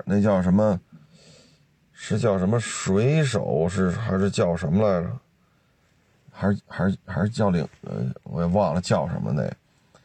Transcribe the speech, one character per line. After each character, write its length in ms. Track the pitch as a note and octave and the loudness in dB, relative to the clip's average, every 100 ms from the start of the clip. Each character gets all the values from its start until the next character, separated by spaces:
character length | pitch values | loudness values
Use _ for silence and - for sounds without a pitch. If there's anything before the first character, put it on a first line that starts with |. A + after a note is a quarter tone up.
| - | 0
那 160 | G2+ | 2
叫 220 | G#2 F#2+ | 4 4
什 100 | F2+ | 4
么？ 260 | F#2 G#2+ F2+ - - - - - - _ _ _ _ _ | 4 4 0 -4 -20 -20 -20 -20 -20 _ _ _ _ _
是 260 | - - A2 | -20 -6 -2
叫 180 | A2 F#2+ | 0 2
什 100 | F#2 | 2
么 120 | A#2 | 0
水 640 | A2 - - F#2+ A#2+ D#3 | -2 -6 0 2 2 2
手？ 440 | C#3+ A2 - B1+ E2+ | 2 0 0 0 0
是， 220 | F#2+ F#2 | 0 0
还 280 | E2+ A2+ F#2+ | -2 -2 0
是 100 | G2 | 0
叫 260 | - F#2 E2+ | 0 0 0
什 160 | F2+ | 0
么 140 | F2+ G#2+ | 2 2
来 160 | F2+ | 0
着？ 180 | F2 A#2 - _ _ _ _ _ _ _ _ _ - | -2 -8 -14 _ _ _ _ _ _ _ _ _ -20
还 220 | - G2 | -4 -2
是， 80 | G2+ - | -2 -4
还 220 | - F#2 | -4 -2
是， 80 | F#2+ - | -2 -6
还 160 | - | -2
是 80 | G#2 | -2
叫 200 | A2+ G#2 | 0 0
领-， 180 | F2 C#2+ - - | 0 -2 -8 -10
呃， 180 | G1+ B1+ - | -6 -6 -6
我 180 | - C2 | -8 -4
也 60 | E2+ | 0
忘 280 | F#2 F#2 D#2+ | 2 2 0
了 60 | |
叫 260 | F2+ G#2 D2+ | 0 0 0
什 120 | - | -4
么 100 | G1+ | -4
那， 160 | C#2 G1+ - _ _ _ _ | -2 -4 -8 _ _ _ _